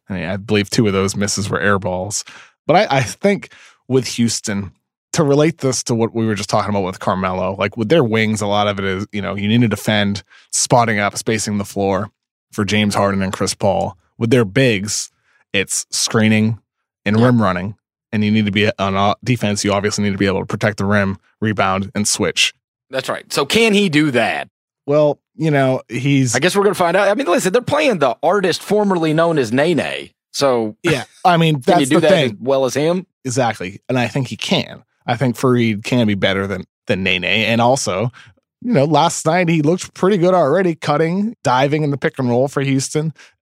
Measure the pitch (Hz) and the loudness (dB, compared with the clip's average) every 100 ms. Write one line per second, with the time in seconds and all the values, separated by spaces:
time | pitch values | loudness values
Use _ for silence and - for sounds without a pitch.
0 | - 92 82 98 104 107 101 - 107 95 | -12 -8 -6 -6 -2 0 0 0 2 2
1 | 98 101 101 - 98 98 95 101 95 92 | 0 -2 -4 -4 -4 -2 0 0 -2 -6
2 | 95 - - - - _ - 170 220 135 | -6 -8 -10 -18 -20 _ 2 2 4 0
3 | 107 - 202 196 - - - _ - 131 | -2 -2 -2 -2 -6 -20 -20 _ -2 0
4 | 120 - 117 - - 101 92 - _ _ | 0 0 -2 -2 -4 -6 -6 -12 _ _
5 | _ - 143 139 156 - 131 120 - 117 | _ 0 2 4 2 0 -2 -2 -2 -2
6 | 113 113 110 98 98 110 98 101 92 92 | -2 0 -2 -2 -2 -2 0 -2 -4 -4
7 | - 95 95 92 92 98 101 117 107 165 | -4 -2 -2 -2 -4 -2 -4 -2 2 2
8 | 120 110 110 107 104 104 104 98 98 95 | 4 2 0 0 0 0 0 0 -2 -4
9 | 104 104 95 98 104 117 120 101 - 107 | -6 -8 -6 -4 2 2 2 0 -2 0
10 | 101 101 - - _ - - 127 113 104 | 0 -2 -8 -20 _ -4 2 2 2 0
11 | 101 - - 110 107 104 98 98 98 95 | -2 -4 -4 -4 -2 -4 -6 -4 -2 -2
12 | 101 _ _ _ _ - 95 107 104 101 | -4 _ _ _ _ -6 -2 0 0 2
13 | 101 98 95 - 95 - 101 90 - - | 0 0 -4 -4 -4 -2 -2 -2 -4 -8
14 | _ - 117 127 104 98 131 104 104 - | _ -6 0 2 2 0 0 0 -4 -8
15 | - _ _ _ _ 101 98 - - - | -10 _ _ _ _ -4 -2 -6 -6 -6
16 | - 117 107 110 107 110 _ _ _ _ | -2 2 2 4 0 -2 _ _ _ _
17 | 104 110 123 120 101 90 98 110 _ _ | -2 2 4 4 2 -2 -6 -10 _ _
18 | - 107 104 110 104 101 104 - 98 95 | -6 -2 2 2 2 0 0 0 -2 0
19 | 101 - 110 123 104 101 101 101 104 - | 0 -2 -2 -2 -2 -2 0 0 -2 -2
20 | 104 95 98 92 - 107 113 101 98 104 | -2 0 0 0 -4 -2 -2 -2 0 0
21 | 98 92 _ - 110 101 98 95 95 101 | 0 -4 _ -6 -4 0 0 0 -4 -4
22 | 104 - 92 - - - _ _ _ 131 | -4 -2 -2 0 -2 -4 _ _ _ -8
23 | 127 110 - - - 220 226 202 202 147 | -6 -6 -6 -2 0 2 4 2 2 2
24 | 151 120 107 76 - _ _ _ - 147 | 2 2 0 -2 -8 _ _ _ -2 2
25 | 147 139 _ - 156 143 131 127 - 123 | 2 0 _ -4 0 2 2 0 -4 -4
26 | 139 139 127 123 175 196 202 175 175 185 | 0 2 2 2 0 2 2 2 2 2
27 | 202 214 285 311 185 233 - 294 302 190 | 2 0 0 0 2 0 0 0 2 2
28 | 135 113 156 202 185 147 - 208 202 180 | 0 0 0 0 0 -2 -2 0 0 0
29 | 160 156 170 156 113 127 160 151 78 69 | 0 2 2 2 0 0 2 0 -2 -6
30 | 73 _ _ - 139 120 110 - 170 139 | -12 _ _ -2 0 0 -2 -4 -2 -2
31 | 107 _ 185 170 160 147 151 175 131 160 | -4 _ 2 4 2 0 2 2 4 4
32 | 160 180 131 104 117 135 131 135 156 180 | 4 4 2 -2 -2 0 0 0 0 -2
33 | 175 _ 131 120 117 - 92 101 - 127 | -6 _ -6 -2 -2 -2 -10 -12 -4 -2
34 | 120 147 120 107 - 175 - - _ _ | -2 -2 -6 -6 -2 -2 -2 -10 _ _
35 | - 117 131 117 131 123 117 104 - 127 | -6 -2 -2 0 2 2 2 -2 -2 0
36 | 107 98 95 98 98 95 85 _ - 95 | 2 2 0 0 -2 -6 -10 _ -4 -2
37 | 95 92 87 104 107 117 117 139 - 92 | 0 0 0 0 2 2 2 2 0 -2
38 | 123 - - _ _ _ 247 185 143 147 | -4 -6 -20 _ _ _ -2 0 2 4
39 | 165 - 160 175 175 165 147 180 - - | 2 0 -2 0 2 2 2 0 -4 -2
40 | 185 202 175 185 143 170 185 165 - 147 | 0 2 2 4 2 2 0 -2 -2 0
41 | 165 185 214 - 131 127 143 151 147 143 | 0 -2 -4 -4 0 2 2 0 -2 -2
42 | 160 - 123 120 139 147 135 135 - 156 | -4 -2 0 0 0 -2 0 0 -2 -4
43 | 160 - - _ | -4 -8 -16 _